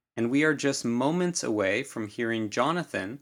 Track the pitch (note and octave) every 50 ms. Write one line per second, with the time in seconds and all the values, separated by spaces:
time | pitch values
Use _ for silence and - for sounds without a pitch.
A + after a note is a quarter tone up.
0 | _ _ - - A#2 A#2 B2+ C#3+ D3+ D#3 D3+ C3 C#3 C#3 C3+ - - A#2+ A#2 A#2+
1 | B2+ C#3+ D#3+ F3+ F3+ F3 E3+ - - B2 A2+ G#2 G2 F#2+ G2 A2+ C3+ - - A#2
2 | A2 G#2+ - - A#2+ A2+ A#2 A2+ A2 G#2 G2+ B2 B2 C#3+ E3 F3 D#3+ - - G#2+
3 | F#2+ G2 A#2+ C#3+